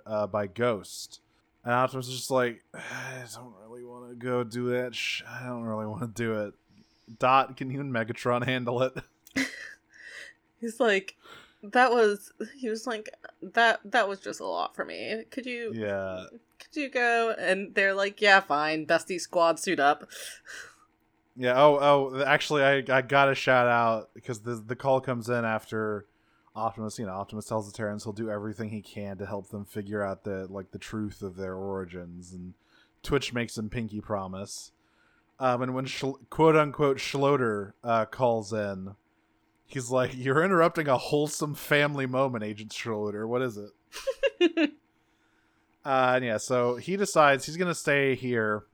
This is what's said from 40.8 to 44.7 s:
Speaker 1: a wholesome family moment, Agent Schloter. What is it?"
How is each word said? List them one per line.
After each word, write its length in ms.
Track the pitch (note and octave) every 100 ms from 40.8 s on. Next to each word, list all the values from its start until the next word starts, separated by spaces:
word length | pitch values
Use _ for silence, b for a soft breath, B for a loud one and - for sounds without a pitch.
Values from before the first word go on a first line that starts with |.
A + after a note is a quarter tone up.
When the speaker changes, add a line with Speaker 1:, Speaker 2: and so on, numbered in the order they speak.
| D3
Speaker 1:
a 100 | B2+
wholesome 560 | - D3+ D3+ - D3+
family 500 | D3 - D3 D3 C#3+
moment, 400 | C3 B2+ C3+ A#2+
Agent 280 | G#2+ G#2+ G#2+
Schloter. 540 | - A#2+ G#2+ G#2 G#2 A2
What 140 | B2
is 160 | B2+ G#2
it?" 1160 | G#2 _ _ - - - C5+ - F4 E4 D4